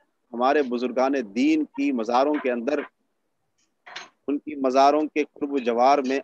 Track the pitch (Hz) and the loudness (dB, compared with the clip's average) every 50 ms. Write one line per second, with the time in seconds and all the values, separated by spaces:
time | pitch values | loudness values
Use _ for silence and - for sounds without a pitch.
0 | _ _ _ _ _ _ 120 117 123 135 147 151 139 123 123 120 123 123 113 127 | _ _ _ _ _ _ -6 -2 0 2 2 2 0 -2 -2 -4 -4 -4 -2 0
1 | 127 135 143 135 117 98 98 120 135 151 160 156 147 - - 135 139 143 135 117 | 0 0 0 -2 -4 -4 -4 0 0 2 2 0 -2 -4 -4 -4 -2 -2 -2 -2
2 | 110 113 120 127 139 147 151 147 - 127 123 120 113 139 147 143 131 - _ _ | -2 0 2 2 2 2 0 -2 -2 -2 -4 -2 -2 -4 -4 -4 -6 -8 _ _
3 | _ _ _ _ _ _ _ _ _ _ _ _ _ _ _ _ _ - - - | _ _ _ _ _ _ _ _ _ _ _ _ _ _ _ _ _ -20 -20 -18
4 | - - _ _ _ - 143 147 - 151 151 139 135 131 127 135 135 143 147 151 | -20 -20 _ _ _ -4 -4 -4 -6 -10 -6 -2 -2 2 4 6 6 6 4 2
5 | 156 147 - 151 143 - _ - 147 143 139 139 120 120 117 117 123 135 143 143 | 0 -2 -2 -4 -4 -4 _ -8 -6 -4 -4 -2 -2 0 2 4 4 4 4 2
6 | 135 127 131 139 | 2 -2 -4 -4